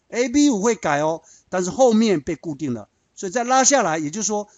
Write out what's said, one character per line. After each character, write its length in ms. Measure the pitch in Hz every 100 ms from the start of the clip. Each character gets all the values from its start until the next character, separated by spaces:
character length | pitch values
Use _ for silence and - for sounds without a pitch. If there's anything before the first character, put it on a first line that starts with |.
| _
诶 180 | 214 254
，V 220 | 262 294
五 120 | 214
会 140 | 220 214
改 240 | 165 147
哦， 220 | 156 160 _ _ _
但 160 | 180
是 60 | 180
后 240 | 170 254
面 260 | 220 226 175
被 160 | 139 160
固 180 | 165
定 200 | 143 151
了， 160 | 110 101 _ _ -
所 140 | 196
以 20 |
再 140 | 240 240
拉 180 | 262
下 180 | 254 277
来， 160 | 190 160
也 120 | 147
就 120 | 190
是 60 | 208
说， 220 | - -